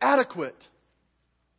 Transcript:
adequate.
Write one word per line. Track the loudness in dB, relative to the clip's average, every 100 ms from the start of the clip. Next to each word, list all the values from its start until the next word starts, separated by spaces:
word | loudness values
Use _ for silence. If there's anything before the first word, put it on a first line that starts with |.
adequate. | 2 2 0 -4 -10 -10 -20 _ _ _ _ _ _ _ _